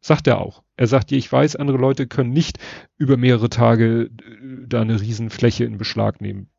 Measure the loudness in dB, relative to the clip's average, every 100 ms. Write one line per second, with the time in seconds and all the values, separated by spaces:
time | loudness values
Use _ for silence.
0 | 0 0 2 0 -2 -12 _ -2 2 2
1 | 2 -4 0 2 2 0 -2 0 0 0
2 | -4 -2 0 0 -2 -4 -16 -20 -20 _
3 | 2 4 4 4 2 2 4 4 4 2
4 | -2 -8 -20 -20 -18 -16 -6 -2 0 -2
5 | -2 -6 -8 0 0 0 -4 -4 -8 -2
6 | -4 -4 -10 -10 -14